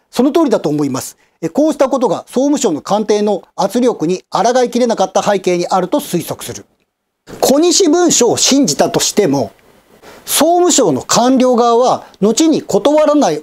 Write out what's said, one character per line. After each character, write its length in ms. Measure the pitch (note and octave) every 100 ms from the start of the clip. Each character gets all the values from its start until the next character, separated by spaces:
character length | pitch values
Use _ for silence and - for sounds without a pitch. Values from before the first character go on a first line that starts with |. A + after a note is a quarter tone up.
| _
「そ 120 | -
の 100 | C4+
通 120 | D4+
り 60 | D4+
だ 100 | G3+
と 80 | E3
思 160 | D3
い 60 | C#3+
ま 100 | B2+
す。 160 | - - _ -
え、 80 | D#3+
こ 200 | - D#4
う 40 |
し 60 | D4+
た 100 | C4+
こ 100 | C4+
と 100 | A#3
が 160 | C#3+ -
総 160 | A#3+
務 160 | C#4+ C#4+
省 140 | G#3+
の 100 | C#3+
官 240 | - G3+ G#3
邸 160 | G#3
の 220 | G#3 G3 - -
圧 240 | G3 B3
力 260 | B3 G3 D#3+
に 180 | F#3 _
抗 340 | F3 G#3 B3
い 80 | B3
き 80 | A#3+
れ 80 | B3
な 100 | G3+
か 80 |
っ 80 | F#3+
た 100 | G3+
背 160 | F#3+ G3+
景 180 | F#3 F3
に 100 | F3
あ 120 | F#3+
る 80 | F3+
と 120 | D4
推 220 | C#4+ F3
測 220 | - C3
す 80 | -
る。」 120 | G#2 - _ _ _ _ _ - -
小 200 | A#3 C#4
西 280 | F4 D#4 F4+
文 220 | F4 F4
書 200 | - A#3+
を 60 | C3+
信 300 | - C4+ B3+
じ 100 | -
た 140 | F3
と 80 | D3+
し 140 | -
て 160 | - F#3
も、 240 | C3+ A2 _ _ _ _ _ - - -
総 280 | - D#4 F4
務 120 | F4
省 220 | D4 G#3
の 100 | B2+
官 360 | - G3 A#3+ C4
僚 180 | B3+ A#3
側 200 | A#3+ A#3
は、 300 | B3 D3+ - -
後 280 | G3+ A3+ D#4+
に 140 | B3
断 420 | - G3+ C#4+ D4+
ら 120 | D4+ D4
な 160 | G#3+
い 100 | D3+